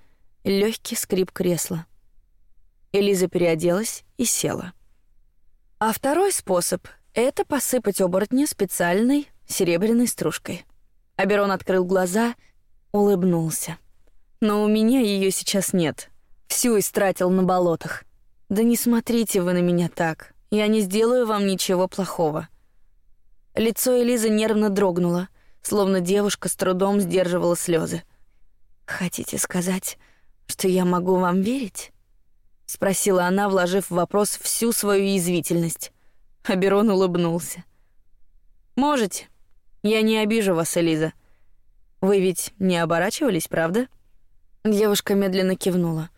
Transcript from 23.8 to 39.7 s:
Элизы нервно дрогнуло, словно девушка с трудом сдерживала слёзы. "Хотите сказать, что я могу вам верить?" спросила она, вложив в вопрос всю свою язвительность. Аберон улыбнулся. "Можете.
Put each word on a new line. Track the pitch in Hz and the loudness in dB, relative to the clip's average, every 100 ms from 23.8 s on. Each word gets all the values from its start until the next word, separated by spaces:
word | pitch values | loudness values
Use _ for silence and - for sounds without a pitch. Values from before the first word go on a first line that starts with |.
| 254 247 | 2 4
Элизы | 240 247 220 | 4 2 2
нервно | 214 220 214 214 | 2 2 2 2
дрогнуло, | 196 196 175 175 175 185 _ - - | 2 2 2 0 0 -4 _ -20 -16
словно | - 208 190 190 | -4 0 2 0
девушка | 175 202 202 - 185 | 0 0 0 -4 -8
с | - | -4
трудом | 185 180 196 202 | -2 0 0 0
сдерживала | 175 185 180 175 175 175 | 0 0 0 0 0 0
слёзы. | - 165 165 165 - _ - _ - _ - - - | 0 -2 -2 -6 -10 _ -20 _ -20 _ -20 -20 -14
"Хотите | - 180 - - 196 | -6 -6 -6 -8 -8
сказать, | - 180 175 185 - - _ _ - _ - | -4 -4 -2 -4 -6 -14 _ _ -20 _ -14
что | - 190 | -4 0
я | 185 180 | 2 2
могу | 180 180 185 | 0 0 2
вам | 180 185 | 2 0
верить?" | 196 269 214 - - _ _ _ _ _ _ _ - | 0 -4 -6 -12 -18 _ _ _ _ _ _ _ -16
спросила | - 196 185 208 185 175 | -4 -2 0 2 2 2
она, | 190 202 | 0 2
вложив | 190 175 190 - | 0 0 -2 -2
в | 175 | -2
вопрос | 170 208 208 - | 0 0 0 -4
всю | - - 233 | -6 -2 -2
свою | 226 208 196 196 | 0 0 0 2
язвительность. | 196 175 175 - 170 165 - - _ - - _ _ | 0 0 -2 0 -2 -2 -6 -12 _ -20 -20 _ _
Аберон | - 185 190 196 226 | -4 0 2 4 4
улыбнулся. | 190 185 175 170 170 - - - _ _ - _ - - - - - _ - | 2 2 2 0 -2 -6 -12 -18 _ _ -20 _ -20 -20 -20 -20 -20 _ -2
"Можете. | 294 285 202 - - _ - - - | 0 0 -2 -4 -14 _ -20 -20 -20